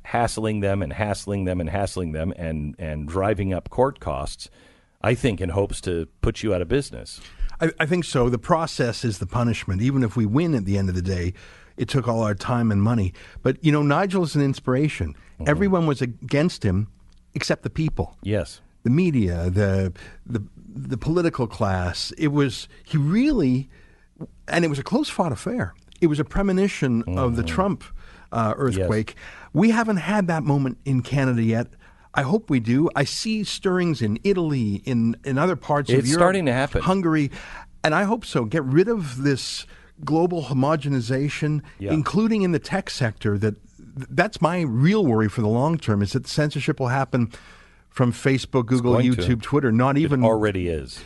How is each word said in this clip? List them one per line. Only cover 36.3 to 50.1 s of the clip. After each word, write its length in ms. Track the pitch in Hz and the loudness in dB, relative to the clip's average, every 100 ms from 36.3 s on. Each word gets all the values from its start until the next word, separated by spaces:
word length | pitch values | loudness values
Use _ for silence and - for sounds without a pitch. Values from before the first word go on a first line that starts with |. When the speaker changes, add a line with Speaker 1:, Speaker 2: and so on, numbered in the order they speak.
| 190 156 | 4 2
Speaker 1:
to 60 | |
happen. 300 | 123 139 98 | 2 0 0
Speaker 2:
Hungary, 480 | - 190 170 156 139 - - - - - | 2 2 2 2 0 -4 -16 -18 -18 -2
and 120 | - | 0
I 80 | 156 | 2
hope 200 | 202 233 - | 2 -2 -2
so. 180 | 151 | -2
Get 200 | 113 160 | 0 -2
rid 240 | 135 143 196 | 2 4 4
of 340 | 226 151 123 | 2 -4 -2
this 440 | 139 131 - - - - - - | 0 0 -2 -10 -12 -20 -20 -14
global 380 | 143 156 175 175 127 131 135 160 139 | -2 2 2 0 -2 2 2 2 0
homogenization, 760 | 135 113 131 143 - 151 151 - - | -2 0 -2 -2 -2 -2 -2 -4 -10
Speaker 1:
Yeah. 140 | 98 | -2
Speaker 2:
including 500 | 156 131 175 220 220 | 0 0 2 2 2
in 100 | 185 | 2
the 60 | 160 | 0
tech 320 | - 196 - | -2 -6 -6
sector. 480 | - 120 - 110 101 | -2 -4 -2 -2 0
That, 160 | 107 104 - - | 0 -2 -12 -20
that's 600 | - 139 131 131 190 - | -16 -14 -6 0 0 2
my 220 | 151 180 | 0 2
real 420 | 160 113 147 220 170 | 0 4 4 6 4
worry 220 | 110 110 | 4 2
for 120 | - | 2
the 80 | 107 | 0
long 300 | 113 143 165 | 2 2 0
term, 240 | - 104 | 0 2
is 100 | 101 | 2
that 140 | 135 120 | -2 -4
censorship 540 | - 151 147 127 147 | 0 0 0 -4 -2
will 80 | 127 | 0
happen 420 | 131 135 127 113 - - - - - _ | 0 0 0 0 -2 -20 -20 -20 -20 _
from 240 | - 123 | 0 2
Facebook, 500 | 117 139 135 - 135 | 2 0 0 0 -2
Speaker 1:
It's 180 | 117 127 | 2 2
Speaker 2:
Google, 140 | 120 | 4
Speaker 1:
going 180 | 117 127 | 4 4
to. 40 | 123 | 2
Speaker 2:
YouTube, 200 | 90 117 | 2 0
Twitter, 280 | - 143 139 | 2 0 4
not 260 | 110 131 139 | 4 4 2
Speaker 1:
It 40 | |
Speaker 2:
even 240 | 160 | 2